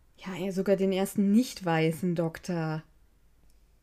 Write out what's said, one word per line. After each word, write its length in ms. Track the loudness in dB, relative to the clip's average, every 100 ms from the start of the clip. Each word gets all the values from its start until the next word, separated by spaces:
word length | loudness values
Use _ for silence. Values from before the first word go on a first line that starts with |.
| _ _
ja, 200 | -12 -8
eher 160 | -4
sogar 240 | -2 0 2
den 160 | 2
ersten 400 | 0 0 0 4
nicht 320 | 4 2 -4
weißen 500 | -2 2 2 0 -2
Doktor, 680 | -2 -2 -6 -6 -4 -4 -6 -10 _ _ _ _ _ -20 _ _ _